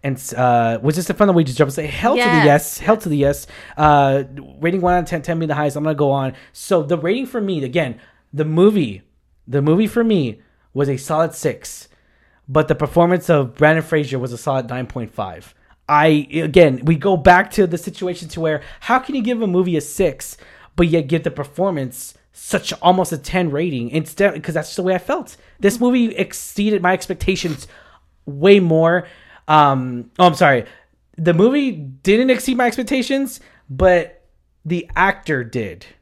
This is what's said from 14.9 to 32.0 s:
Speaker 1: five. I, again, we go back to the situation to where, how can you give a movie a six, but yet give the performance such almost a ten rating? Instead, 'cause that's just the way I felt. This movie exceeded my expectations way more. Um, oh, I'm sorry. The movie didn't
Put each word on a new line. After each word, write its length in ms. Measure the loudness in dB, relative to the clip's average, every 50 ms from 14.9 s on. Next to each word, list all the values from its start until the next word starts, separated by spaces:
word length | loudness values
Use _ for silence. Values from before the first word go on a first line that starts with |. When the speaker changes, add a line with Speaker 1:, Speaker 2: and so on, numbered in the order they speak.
| -10 -12 -12 -10 _
Speaker 1:
five. 400 | -10 -10 -10 -10 -16 -20 -20 _ _ _ _ _ _ _ 0
I, 380 | 2 4 6 4 4 2 0 -4
again, 480 | -6 -4 -4 2 6 6 6 6 4 0 0
we 120 | 0 0
go 200 | 2 2 0 0
back 360 | 4 6 6 6 6 4 0
to 160 | 0 0 0 0
the 100 | 0 -6
situation 500 | -8 -12 -12 -8 -8 -8 -8 -8 -12 -14
to 100 | -8 -4
where, 220 | -2 -2 -2 -2 -6 -12 -20 -14
how 180 | -2 0 0 0
can 160 | 0 -2 -6
you 80 | -4
give 180 | -2 -2 -2 -2
a 60 | -2
movie 300 | 0 0 0 0 0 -2
a 40 | -2
six, 560 | -4 -6 -4 -2 -2 -2 -2 -6 -16 -18 -18 _ -20 -20 -20 -20 -20 _ _
but 140 | 0 2 2
yet 180 | 2 0 0
give 160 | 0 -4 -2
the 80 | -2 -4
performance 840 | -6 -6 -10 -10 -4 -4 -2 -2 -2 -4 -6 -8 -10 -14 -18 -18 -20 _ _ _
such 400 | _ -20 -8 -6 -6 -4 -4 -6 -10 0
almost 300 | 2 2 2 2 0 -4
a 60 | -6 -10
ten 340 | -8 -4 -4 -2 -2 -2
rating? 380 | -2 -4 -4 -4 -4 -6 -6 -4
Instead, 520 | -4 -6 -6 -6 -2 0 0 0 0 -4
'cause 120 | -10 -6 -6
that's 160 | -6 -6 -6
just 60 | -8 -4
the 40 |
way 140 | -2 -2 -2
I 20 | -2
felt. 380 | -2 -4 -4 -4 -6 -12 -18 _ _ _ _ _
This 180 | 0 0 0 2
movie 280 | 0 2 2 2 0 0 -2
exceeded 680 | -4 -6 -6 -6 -16 -16 -10 -6 -2 0 0 0 2
my 100 | 2 0
expectations 760 | 0 0 -4 -8 -8 -4 -2 -2 -2 -2 -4 -6 -6 -8 -12 -20 -20 -20 _ _ _ _ _ _ _ _ _
way 320 | -14 -8 0 4 6 6 6
more. 480 | 6 4 4 4 4 4 2 0 -2 -6 -20 -20 _ _ -20 -20 _ 2
Um, 600 | 4 6 6 4 2 0 -2 -6 -8 -10 -12 -12 _ 4
oh, 80 | 4
I'm 80 | 4 6
sorry. 300 | 4 4 4 4 2 -2 -6 -18 _ _ _ _ _ _ _ _ -2
The 160 | 0 2 4
movie 380 | 4 4 4 4 2 -2 -2
didn't 580 | -6 -8 -12 -16 -16 -6